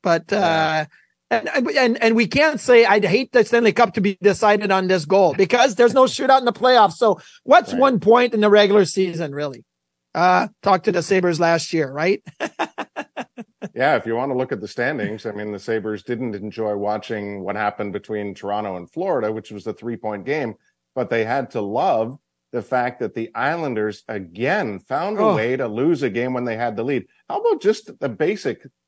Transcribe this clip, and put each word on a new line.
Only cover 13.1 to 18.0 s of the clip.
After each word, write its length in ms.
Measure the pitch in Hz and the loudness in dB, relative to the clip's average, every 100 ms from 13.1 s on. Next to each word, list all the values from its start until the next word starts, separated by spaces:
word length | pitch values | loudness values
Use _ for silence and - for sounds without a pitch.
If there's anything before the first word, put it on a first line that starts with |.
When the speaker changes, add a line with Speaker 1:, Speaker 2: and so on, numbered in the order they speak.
| - 247 - - _ - | -12 -14 -16 -20 _ -12
Speaker 2:
Yeah, 240 | - 135 127 | -2 0 0
if 80 | 117 | -2
you 100 | 113 | -4
want 160 | 135 | -2
to 60 | 127 | -4
look 160 | 131 | -4
at 80 | 110 | -6
the 80 | 101 | -8
standings, 560 | - 120 113 101 107 113 | -6 -4 -4 -6 -6 -8
I 60 | |
mean, 200 | 104 107 | -8 -8
the 80 | 101 | -8
Sabres 420 | - 113 107 104 | -4 -4 -4 -8
didn't 300 | - 120 127 101 | -8 -6 -6 -8
enjoy 400 | 104 113 107 101 | -10 -6 -4 -4
watching 680 | 104 107 - 110 101 101 | -4 -4 -6 -8 -8 -8
what 140 | 95 101 | -8 -4
happened 340 | 104 - 104 | -4 -4 -8
between 420 | 95 | -8